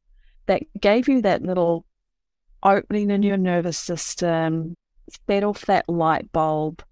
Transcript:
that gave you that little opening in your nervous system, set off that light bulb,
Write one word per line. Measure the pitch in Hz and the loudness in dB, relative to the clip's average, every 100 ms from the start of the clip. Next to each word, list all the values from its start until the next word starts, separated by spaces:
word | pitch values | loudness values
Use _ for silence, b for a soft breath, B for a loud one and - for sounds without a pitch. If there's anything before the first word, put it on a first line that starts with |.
| _ _ _ _ - | _ _ _ _ -2
that | 190 - - | -2 -4 -2
gave | 202 226 254 | 2 2 2
you | 262 | 2
that | 208 170 | 2 0
little | 180 180 170 170 - _ _ _ _ _ _ _ | 0 0 0 0 -6 _ _ _ _ _ _ _
opening | 196 202 - 208 202 | 2 2 0 -2 0
in | 202 | 0
your | 202 196 | 0 0
nervous | 185 175 170 156 | 0 0 -2 -6
system, | - 165 - - 175 165 160 160 165 170 _ _ - - - | -6 -8 -8 -4 0 0 0 -2 -6 -12 _ _ -20 -10 -2
set | 202 | 0
off | 208 202 - | 0 -2 0
that | 190 - | 0 0
light | 170 160 156 - | 0 2 0 -2
bulb, | 165 156 156 156 165 - | -2 0 0 -4 -8 -16